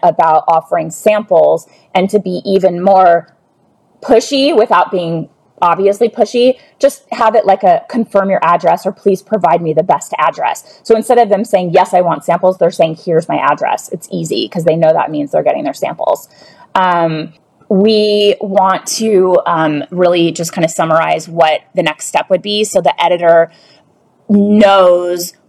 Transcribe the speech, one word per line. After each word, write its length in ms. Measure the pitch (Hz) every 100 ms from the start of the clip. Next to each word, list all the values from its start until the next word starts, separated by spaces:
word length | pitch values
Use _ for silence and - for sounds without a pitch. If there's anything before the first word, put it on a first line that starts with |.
about 400 | 175 165 165 156 -
offering 400 | 165 - 175 160
samples, 800 | - 220 214 214 165 151 165 - _ _ 185
and 140 | 196
to 100 | 208
be 220 | 185 180
even 400 | - 190 180 175
more 500 | 190 190 180 170 - _ _ _ _ _ _ _
pushy 520 | - 240 - 277 277
without 380 | 269 240 180 -
being 380 | 185 165 165 - _ _ -
obviously 480 | 175 170 196 202 233
pushy, 500 | 240 220 247 254 - _ -
just 260 | 277 - -
have 200 | 226 220
it 120 | 226 190
like 180 | 190
a 220 | 185 170 -
"Confirm 420 | 240 220 196 196
your 120 | 190
address," 420 | 160 175 170 170 185
or 60 |
"Please 300 | - 202 190
provide 400 | - 220 175 175
me 100 | 165
the 120 | 151
best 300 | 185 143 - -
address." 640 | 165 - 147 - - -
So 140 | - 226
instead 200 | 226 240
of 120 | 214
them 160 | 196 233
saying, 260 | 190 180
"Yes, 220 | 180 185
I 80 | 180
want 240 | 175 147 -
samples," 320 | 175 185 185
they're 140 | 175
saying, 260 | 170 160 160 185
"Here's 240 | 165 165
my 80 | 147
address." 500 | 139 151 - - -
It's 160 | 160 -
easy 380 | 175 165 110 110
'cause 160 | 175 165
they 100 | 160
know 160 | 160
that 180 | 160 -
means 220 | 151 143
they're 120 | 151
getting 200 | 139 -
their 100 | 143
samples. 540 | - - 165 - 196 - _ - _ - 190
Um, 560 | 185 170 165 156 - _ _ _ -
we 640 | 190 214 214 208 208 202 -
want 440 | 202 196 190 214 - -
to, 420 | 220 196 185 180 170
um, 400 | 165 160 147 -
really 420 | 180 180 175 165
just 180 | 165 165
kinda 160 | - 165
summarize 640 | - 165 160 160 160 170
what 320 | 165 160 151 _
the 100 | 180
next 240 | 160 151 -
step 220 | 156 -
would 120 | 185
be 240 | 208 208 214
so 160 | 190
the 200 | 170 -
editor 480 | 175 175 170 165 165 _ _ _ _ _ _ _ -
knows 1040 | 208 202 208 202 196 180 180 175 175 175 _